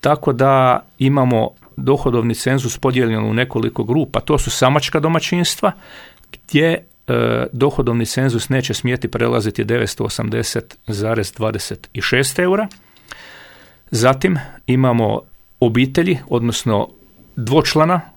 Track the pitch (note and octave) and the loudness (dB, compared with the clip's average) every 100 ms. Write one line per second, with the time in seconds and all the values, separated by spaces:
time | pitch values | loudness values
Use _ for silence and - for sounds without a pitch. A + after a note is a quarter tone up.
0 | - D3 - B2 C3+ C3+ B2+ A#2+ - _ | 2 0 0 2 4 4 4 2 -2 _
1 | C3 C#3+ B2+ A#2 A2+ - - - C3 C#3+ | 0 2 2 2 0 -6 -18 -6 0 0
2 | C#3 A#2+ A#2 A2 - C3+ A#2+ - C3+ B2+ | 2 0 0 -2 0 0 -2 -2 0 2
3 | A#2+ A2 G#2+ A2 B2+ B2 A2+ - G#2+ C3+ | 0 0 -2 -2 -2 -2 -2 -4 -2 0
4 | C#3 - - D3 - - B2+ C#3+ - D#3+ | 0 -2 0 0 0 2 2 2 0 -2
5 | D#3 E3 - F3 F3 - G#3 - - - | 0 0 0 0 0 0 -2 -2 -16 -20
6 | - _ _ - - D3 E3 E3 - _ | -20 _ _ -20 -2 2 2 0 -6 _
7 | - A#2+ A#2 A#2 B2 B2 C3+ - B2 A#2 | -4 0 0 0 -4 0 0 2 0 0
8 | A2+ - C3 A#2 - C3 B2+ A2 B2 B2+ | -2 0 0 0 -2 -2 -2 -4 -2 -2
9 | A#2 A2+ A#2 A#2+ G#2+ - G#2+ A#2+ A2+ - | -4 -2 0 0 -2 -4 -2 0 -2 -4
10 | A2 - A2 A#2 A2+ A#2 - - - G#2 | -6 -4 -4 -4 -4 -6 -8 -18 -10 -4
11 | G#2+ A#2 G2 - A2 G#2 - G2 - - | -2 -2 -4 -4 -4 -4 -8 -12 -12 -8
12 | - B2+ C3+ - F3+ G3 G#3 - _ _ | 0 0 0 0 0 0 -2 -8 _ _
13 | - - - - - - - _ _ A2+ | -20 -20 -20 -20 -20 -20 -20 _ _ 0
14 | A#2+ C3+ F#3 E3+ - - - B2+ C3 A#2 | 2 2 0 -2 -6 -14 -2 2 4 2
15 | A2 G#2 - - _ _ B2 A2+ C3 C3 | 0 -2 -6 -20 _ _ 2 2 2 2
16 | E3+ D#3+ - B2 A#2 A2+ - G#2 - - | 0 -2 -2 -2 -2 -2 0 0 -2 -10
17 | _ _ - - A2+ D3 D3+ D#3 D#3+ F3+ | _ _ -14 -8 0 2 2 2 2 2
18 | - | -4